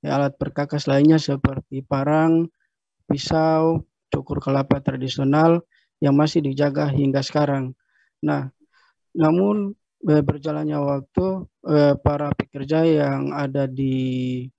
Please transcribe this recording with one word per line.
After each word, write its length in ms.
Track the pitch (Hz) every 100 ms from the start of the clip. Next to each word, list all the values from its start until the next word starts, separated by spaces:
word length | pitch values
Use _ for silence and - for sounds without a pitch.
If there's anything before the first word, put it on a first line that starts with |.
eh, 80 | 151
alat 320 | 139 143 -
perkakas 480 | 143 - 143 147 -
lainnya 320 | 139 147 160
seperti 640 | 156 139 135 135 - 131
parang, 640 | 135 139 143 156 160 165 165 _ _ _ _ _
pisau, 800 | _ 143 - 160 160 160 160 165 - _ _
cukur 320 | 143 135 135
kelapa 400 | 139 139 135 139
tradisional 880 | 139 131 131 135 135 151 165 170 - _ _ _
yang 160 | 143 139
masih 240 | 151 165
dijaga 480 | 143 135 147 139 147
hingga 320 | 135 139 135
sekarang. 560 | 135 151 143 139 131 131 _ _ _ _
Nah, 240 | 151 143 135 _ _ _ _ _ _
namun, 640 | - 156 170 196 208 202 208 _ _ 190
eh, 160 | 151
berjalannya 560 | 147 143 156 151 151 147
waktu, 640 | 143 139 135 - 185 190 - _ -
eh, 260 | 151 147 139
para 320 | - 143 147
pekerja 560 | - - 143 135 156 165
yang 480 | 156 143 139 139 143
ada 320 | 139 139 135
di 800 | 131 135 131 131 127 127 127 127